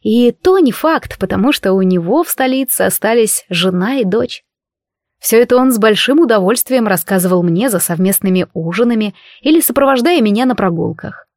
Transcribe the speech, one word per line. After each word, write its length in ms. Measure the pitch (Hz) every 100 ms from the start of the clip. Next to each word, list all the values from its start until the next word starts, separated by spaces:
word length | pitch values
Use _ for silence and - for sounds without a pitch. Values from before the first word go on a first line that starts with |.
и 300 | 214 226 240
то 260 | - 370 381
не 140 | 285
факт, 480 | - 311 311 - -
потому 320 | 185 190 233
что 220 | - 196
у 100 | 190
него 400 | 190 180 165 220
в 60 | 240
столице 500 | - 262 262 262 -
остались 640 | 190 - 208 233 214 - _
жена 480 | 175 185 180 202 277
и 80 |
дочь. 380 | 196 214 254 - _ _ _ _ _ _ _ _
Всё 200 | - 226
это 180 | 240 247
он 140 | 262
с 60 | 233
большим 420 | 220 208 - 294
удовольствием 680 | 294 220 185 240 - 254 214
рассказывал 560 | 180 - 190 180 180
мне 260 | 175 170 254
за 80 | 185
совместными 720 | - 170 185 190 190 185 -
ужинами 600 | - 165 180 240 233 208 - - -
или 180 | 269 320
сопровождая 600 | - 262 277 262 240 349
меня 280 | 214 202 254
на 80 |
прогулках. 720 | 240 190 165 165 160 - - _